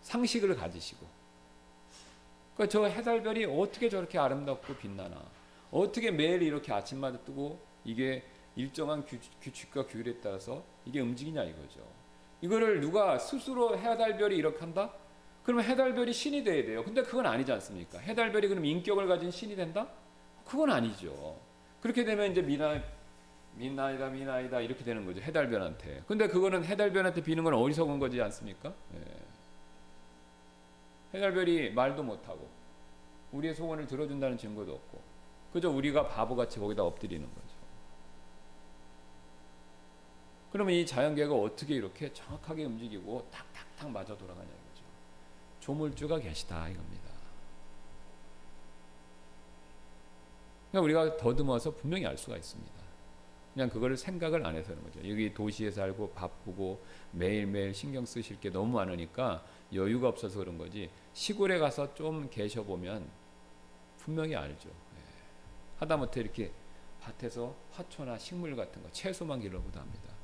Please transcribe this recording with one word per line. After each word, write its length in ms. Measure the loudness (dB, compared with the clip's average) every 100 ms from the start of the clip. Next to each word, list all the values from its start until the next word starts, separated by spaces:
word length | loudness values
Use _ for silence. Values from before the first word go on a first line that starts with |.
상식을 540 | -2 0 2 4 4 2
가지시고. 520 | 0 -6 -10 -12 -18 -20 -20 -20 -20 -20 -20 -20 -20 -20 -20 -20 -20 -20 -20
그러니까 180 | 0 4
저 140 | 6 6
해달별이 600 | 4 2 2 2 2 2
어떻게 440 | 4 2 4 2
저렇게 300 | 2 0 4
아름답고 560 | 4 4 0 -4 -4 -8
빛나나? 480 | -8 -8 -8 -10 -14 -18 -20 -20 -2
어떻게 400 | 2 4 4 0
매일 320 | 4 4 6
이렇게 280 | 4 2 0
아침마다 480 | 0 0 -4 -4 -4
뜨고 400 | -8 -4 -4 -6 -14 -14
이게 400 | -6 0 0 0 -6 -20 -14 -6
일정한 480 | -4 -2 0 0
규-, 160 | -2 -10 -12 -14
규칙과 460 | -12 -12 -8 -4 -2
규율에 320 | -2 -4 -4
따라서 420 | -4 -6 -6 -10 -10 -16 -6
이게 160 | 0
움직이냐 420 | 0 0 -2 -2
이거죠. 380 | -2 -4 -14 -16 -18 -20 -20 -20 -20 -6
이거를 380 | 2 4 6 6
누가 360 | 4 6 6 4
스스로 580 | 2 -4 -2 2 4 4
해달별이 600 | 2 4 4 4 4 4
이렇게 220 | 4 2
한다? 340 | -2 0 -2 -4 -18 -20 -20 -8
그러면 220 | 2 4 4
해달별이 480 | 6 4 4 2
신이 300 | 2 2 2
돼야 200 | 4 4
돼요. 200 | 4 0
근데 180 | 0 0
그건 240 | 2 2 4
아니지 260 | 4 2
않습니까? 460 | 0 0 -10 -8 -10
해달별이 500 | -4 2 4 4 4
그럼 160 | 4
인격을 440 | 2 2 4 4 6
가진 240 | 4 2
신이 240 | -4 -6 -4
된다? 320 | -2 -2 -4 -8 -20 -20 -20 -20 -4
그건 240 | 2 6
아니죠. 680 | 6 4 -2 -8 -8 -8 -10 -16 -20 -20 -6
그렇게 240 | 0 2 4
되면 260 | 4 4
이제 100 | 4
미나-, 380 | 4 4 4 2 -2 -10 -16 -20 -20 -20 -20 -8
미나이다, 540 | -6 0 0 0 -2
미나이다 520 | -2 -2 -2 0 0
이렇게 220 | 0 -2
되는 200 | -2 -2 -2
거죠. 140 | -4
해달별한테. 840 | 0 2 4 2 0 -4 -10 -10 -2
근데 200 | 4 6
그거는 360 | 6 6 4
해달별한테 600 | 2 4 4 6 4 2
비는 200 | 0 2
건 120 | 6 6
어리석은 440 | 6 6 4 4
거지 220 | 2 2
않습니까? 520 | 0 -2 -10 -8 -10 -10 -12
예. 320 | -12 -12 -12 -14 -18 -18 -18 -18 -18 -18 -18 -20 -20 -20 -20 -20 -20 -20 -20 -20 -20 -10 0
해달별이 560 | 4 4 6 6 4
말도 320 | 4 4 2
못하고 460 | -4 -6 -8 -12 -12 -16 -20 -18 -18 -18 -20 -18 -10
우리의 240 | -4 -4 -2
소원을 320 | -4 -4 -4
들어준다는 500 | -2 -2 0 0 0
증거도 360 | -4 -6 -6
없고 280 | -8 -10 -16 -16 -18 -18 -18 -4
그저 160 | 0 2
우리가 400 | 4 4 4 2
바보같이 500 | 2 2 2 0 0
거기다 240 | -2 2
엎드리는 420 | 2 0 -6 -4 -6
거죠. 300 | -10 -12 -12 -14 -14 -14 -16 -14 -16 -16 -16 -16 -16 -16 -16 -18 -18 -18 -18 -18 -18 -18 -18 -20 -20 -20 -20 -20 -20 -20 -20 -6
그러면 220 | 2 6
이 120 | 6 6
자연계가 480 | 4 4 4 4
어떻게 420 | 6 4 0 -2 0
이렇게 360 | 0 -6 -10
정확하게 540 | -8 -10 -10 -6 -4 -4
움직이고 600 | -4 -6 -8 -6 -6 -6
탁탁탁 580 | -14 -14 -14 -14 -12 -8
맞아 260 | -6 -6 -10
돌아가냐 300 | -10 -12 -12
이거죠. 360 | -14 -16 -16 -16 -18 -18 -18 -18 -18 -18 -14
조물주가 580 | -4 0 0 -2 0 0
계시다 480 | 0 -4 -4 -4 -4
이겁니다. 420 | -4 -6 -6 -6 -6 -8 -8 -10 -10 -10 -10 -12 -12 -12 -14 -14 -14 -12 -12 -12 -14 -16 -18 -18 -18 -18 -18 -18 -18 -18 -16 -16 -16 -18 -18 -18 -18 -20 -20 0
그러니까 120 | 4
우리가 340 | 6 8 6 4
더듬어서 540 | 4 6 4 4 2 -2
분명히 300 | -2 0 0
알 120 | -2
수가 180 | -6 -8
있습니다. 400 | -8 -12 -12 -12 -14 -16 -16 -18 -20 -20 -10
그냥 160 | 0 0
그거를 260 | 2 2 2
생각을 500 | -2 -2 2 2 2
안 100 | -2
해서 140 | -4
그런 120 | -8
거죠. 260 | -10 -8 -4
여기 240 | 2 0
도시에 380 | 2 -2 0 -2
살고 380 | 0 -2 -2 -6
바쁘고 720 | -4 -6 -6 -10 -4 -4 -4 -10 -16 -10
매일매일 600 | 0 2 2 2 0 -2
신경 320 | -2 -6 -4 -4
쓰실 360 | -6 -8 -6
게 80 | -4
너무 260 | 0 2 2
많으니까 680 | 2 0 -4 0 0 0 -6 -20 -6
여유가 360 | 0 2 4 4
없어서 300 | 2 -4 -4
그런 180 | -6 -6
거지, 320 | -8 -8 -10 -12 -18
시골에 440 | -8 -4 4 6 8
가서 360 | 6 4 -2 -2
좀 340 | -2 -2 -4
계셔보면 800 | -2 -2 0 -2 -2 -2 -6 -8 -14 -20 -20 -20 -20 -20 -20 -20 -14
분명히 380 | -4 -2 0 -2
알죠. 320 | -4 -8 -14
예. 320 | -18 -18 -20 -18 -20 -20 -18 -16 -16 -12 -6
하다못해 400 | 2 2 2 0
이렇게 320 | -2 -2 -4 -6 -14 -16 -14 -14
밭에서 540 | -12 -8 -6 -4 -6 -8 -14
화초나 460 | -12 -12 -8 -6 -6
식물 380 | -6 -6 -4 -4
같은 260 | -6 -8
거, 80 | -12
채소만 480 | -6 -4 -4 -4 -4
길러보도 400 | -4 -4 -4 -6
합니다. 340 | -8 -10 -10 -12